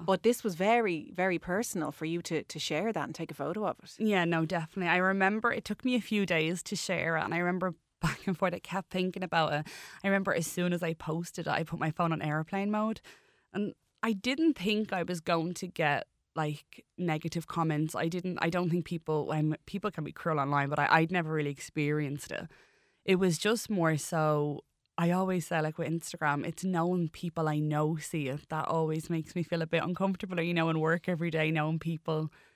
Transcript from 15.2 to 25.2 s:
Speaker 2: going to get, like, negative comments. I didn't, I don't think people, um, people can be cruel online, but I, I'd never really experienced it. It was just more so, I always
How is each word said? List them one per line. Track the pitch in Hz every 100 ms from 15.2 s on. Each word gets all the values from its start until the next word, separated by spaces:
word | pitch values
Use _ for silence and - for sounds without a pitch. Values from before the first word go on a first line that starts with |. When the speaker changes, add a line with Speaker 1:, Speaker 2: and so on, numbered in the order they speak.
Speaker 2:
going | 185 170 165
to | 175 180
get, | - 151 135 - _ _ 160
like, | 151 147 - - - -
negative | 175 156 165 170 -
comments. | 170 160 151 156
I | - 165
didn't, | 180 185 -
I | 170
don't | 175 175
think | 175 -
people, | 170 - 151 -
um, | 156 151 - -
people | 196 208
can | -
be | 151
cruel | - 170 151
online, | 139 143 139
but | 147
I, | 143
I'd | 160 165
never | 180 156
really | 156 143
experienced | 139 - 151 147 151 143 139 -
it. | - 165 - - _ _ _
It | - 185
was | 185 160
just | 214 233 -
more | 196 160 151
so, | - 165 156 147 147 147 - _ _ -
I | 170
always | 185